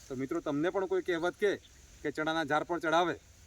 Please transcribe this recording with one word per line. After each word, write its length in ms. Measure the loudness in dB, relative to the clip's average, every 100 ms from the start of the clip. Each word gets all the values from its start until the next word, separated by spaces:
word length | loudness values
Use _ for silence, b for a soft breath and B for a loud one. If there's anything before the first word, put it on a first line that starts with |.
| -10
તો 80 | -6
મિત્રો, 240 | -4 -4
તમને 300 | -2 0 0
પણ 160 | 0 0
કોઈ 160 | 0
કહેવત 320 | 0 -2 -2
કહે 220 | 0 0 0 -6 -20 -20 -8
કે 100 | -6
ચણાના 320 | -2 -2 0
ઝાડ 200 | 0 0
પર 160 | 0 -2
ચડાવે, 340 | 2 4 4 0 -8 -20